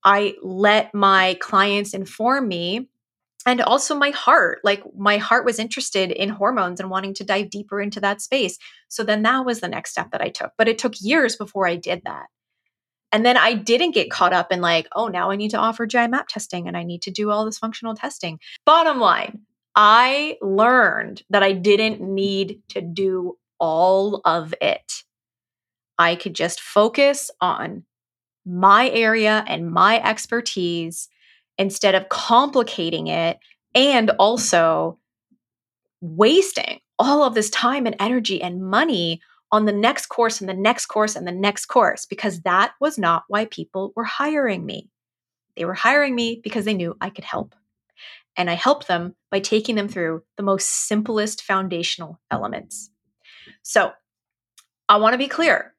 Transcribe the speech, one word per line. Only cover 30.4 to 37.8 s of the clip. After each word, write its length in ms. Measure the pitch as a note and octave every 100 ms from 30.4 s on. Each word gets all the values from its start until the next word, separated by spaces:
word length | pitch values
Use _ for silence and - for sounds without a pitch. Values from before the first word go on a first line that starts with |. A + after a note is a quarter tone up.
| A#3 - F3 E3+ E3 E3 - _ _ _ _ -
instead 380 | G3 G3 G3+ F#3+
of 140 | F#3+
complicating 960 | - - A#3 C#4+ C#4 A#3 - E3 E3 D#3+
it 320 | D#3+ E3 - _ _ _
and 380 | B3 C#4 C4 A3
also 880 | - G3+ A#3+ - F3+ E3 D#3+ D#3+ E3+ _ _ _ _ _ _ _ _ _ _
wasting 760 | E3+ D#3+ G#3+ E4+ F#4+ - - - _ -
all 240 | B3 D4
of 100 | C#4
this 160 | A3+ G#3+
time 360 | - B3 C#4